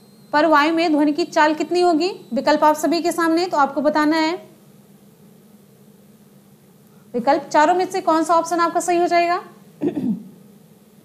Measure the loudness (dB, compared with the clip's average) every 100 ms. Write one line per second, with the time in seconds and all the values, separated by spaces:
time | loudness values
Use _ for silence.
0 | -20 -20 -4 0 4 4 2 0 0 2
1 | 0 0 -2 2 2 0 -2 0 2 2
2 | -2 -6 -8 -4 0 2 2 2 0 -2
3 | -2 -2 0 0 0 0 0 0 0 0
4 | 2 0 0 -4 -12 -20 -20 -20 -20 -20
5 | -20 -20 -20 -20 -20 -20 -20 -20 -20 -20
6 | -20 -20 -20 -20 _ -20 _ -20 -20 -20
7 | -10 -4 0 0 0 2 2 2 -2 -4
8 | 0 0 2 0 0 -2 -2 -2 -2 0
9 | 2 0 0 -2 -6 -20 -20 -8 -6 -4
10 | -4 -4 -8 -20 -20 -20 -20 -20 _ _